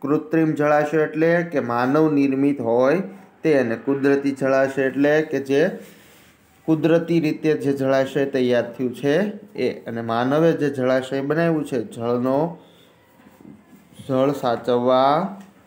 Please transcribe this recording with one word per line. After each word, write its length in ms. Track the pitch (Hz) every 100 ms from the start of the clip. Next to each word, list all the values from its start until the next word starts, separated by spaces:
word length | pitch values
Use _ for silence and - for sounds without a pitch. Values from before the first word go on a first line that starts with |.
કૃત્રિમ 500 | 135 156 - 165 156
જળાશય 460 | 147 147 151 147 160
એટલે 460 | 151 156 165 170
કે 160 | 170 143
માનવ 520 | 120 120 127 151 156
નિર્મિત 500 | 143 139 135 143 139
હોય 400 | 117 120 131 175 196 - - _
તે, 160 | 165 139
અને 160 | 117 113
કુદરતી 560 | 139 139 139 139 139
જળાશય 500 | 135 135 135 135 139
એટલે 400 | 131 135 143 156
કે 180 | 156 135
જે 300 | 135 139 185 - - - - - - _ _ _ -
કુદરતી 540 | 156 156 165 165 170
રીતે 340 | 151 151 156
જે 200 | 151 139
જળાશય 520 | 135 135 135 131 147 135
તૈયાર 380 | 135 123 120
થયું 320 | 110 - 123 -
છે 200 | 143 160 208 - - -
એ, 300 | 123 - 123
અને 160 | 117
માનવે 500 | 117 117 131 147 165
જે 180 | 139 143
જળાશય 520 | 131 127 131 127 135
બનાવ્યું 440 | 139 156 170 156 -
છે 180 | 123
જળનો, 720 | 104 120 117 123 127 135 170 170 - _ _ _ _ _ - - - - _ - _ - -
જળ 240 | 131 139
સાચવવા 1040 | 143 123 113 - 123 123 127 135 156 196 - - _